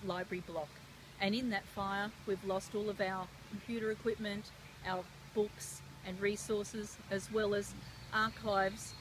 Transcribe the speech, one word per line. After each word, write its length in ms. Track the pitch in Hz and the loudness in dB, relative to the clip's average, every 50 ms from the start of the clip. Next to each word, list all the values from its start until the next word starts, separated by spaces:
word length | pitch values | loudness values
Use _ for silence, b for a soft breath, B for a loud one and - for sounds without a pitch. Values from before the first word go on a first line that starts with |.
| - | 0
library 400 | 196 175 180 185 - 185 180 175 | 0 0 0 0 -2 -2 -4 -4
block. 220 | - 170 165 151 147 - - - - - - - - - - | -2 -2 -4 -4 -4 -8 -16 -16 -16 -16 -16 -16 -16 -2 2
And 120 | 202 196 208 | 4 4 4
in 160 | 240 262 247 | 4 4 2
that 120 | 208 196 185 | 2 2 0
fire, 480 | - - 208 196 196 196 202 202 214 - - - | -2 -2 0 0 2 2 2 0 0 -2 -6 0
we've 160 | - 196 185 196 | 0 0 0 2
lost 320 | 196 185 190 190 - - | 2 2 2 0 0 -2
all 140 | 208 208 214 | 0 0 0
of 100 | 202 208 | 2 2
our 260 | 202 185 190 190 185 180 - - - - | 2 2 2 0 -2 -4 -8 -14 -12 -8
computer 420 | - 202 - - 233 233 220 220 | -8 -6 -4 -2 -2 0 2 0
equipment, 600 | 220 214 - 226 214 202 220 208 202 208 214 - - - - - - - - | 0 2 2 0 0 2 0 0 0 -2 -4 -6 -12 -14 -16 -16 -14 -6 -2
our 200 | 185 185 180 180 - - - - - - | 0 0 0 -2 -4 -10 -14 -16 -2 2
books 480 | 226 208 208 - - - - - - - - - - - | 2 2 2 2 -6 -8 -8 -8 -10 -10 -12 -14 -10 -6
and 140 | 196 185 185 | -6 -4 2
resources, 760 | 196 202 208 202 - - 220 208 208 - - 220 208 214 - - - - | 2 2 2 2 0 0 2 2 2 -2 -4 -6 -6 -6 -8 -12 -4 -2
as 220 | 196 196 196 - | -2 -2 0 2
well 240 | 214 220 214 202 202 | 2 4 4 6 4
as 180 | 202 202 - - - - - - - - - - | 4 2 0 -6 -8 -10 -10 -12 -12 -10 0 4
archives 840 | 220 214 226 226 - 226 220 202 196 190 190 202 220 - - - - | 4 4 4 2 0 2 4 6 6 6 6 4 0 -8 -8 -10 -12